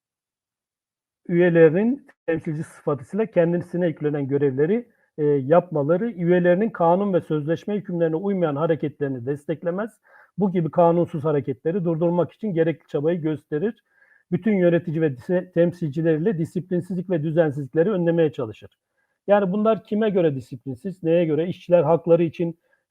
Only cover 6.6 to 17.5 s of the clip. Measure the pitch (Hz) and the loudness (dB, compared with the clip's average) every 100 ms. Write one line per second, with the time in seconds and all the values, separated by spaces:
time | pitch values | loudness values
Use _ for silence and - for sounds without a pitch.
6.6 | 220 - 170 185 208 175 - 156 147 160 | 0 0 2 2 0 -2 -2 -4 -2 -4
7.6 | - 208 202 175 165 160 202 190 165 139 | -4 -6 -6 -2 -2 -2 -4 -2 -2 0
8.6 | 165 151 151 - 139 131 120 143 - 151 | -2 -2 -4 -6 -6 -6 -6 -6 -8 -8
9.6 | 170 180 220 - _ - _ - 196 180 | -6 -6 -8 -12 _ -20 _ -4 -2 0
10.6 | 160 - 170 170 165 156 156 147 131 123 | 0 2 4 4 0 -2 -2 -2 -2 -4
11.6 | 160 196 170 156 170 175 160 - 220 165 | -4 -2 -2 0 0 0 -2 -6 -4 0
12.6 | 165 151 _ 147 156 180 156 151 - 151 | 0 -2 _ -4 -2 -2 -4 -6 -6 -6
13.6 | 208 - _ _ _ _ _ 175 220 196 | -4 -6 _ _ _ _ _ -4 0 2
14.6 | 175 170 170 156 160 127 - 185 180 170 | 4 2 0 -2 -2 -2 -4 -4 0 0
15.6 | 170 170 160 139 165 151 185 165 160 185 | 0 0 -6 -2 0 0 0 -2 -4 -6
16.6 | - 180 175 185 180 170 160 160 156 | -4 -6 -4 -8 -4 -4 -2 0 0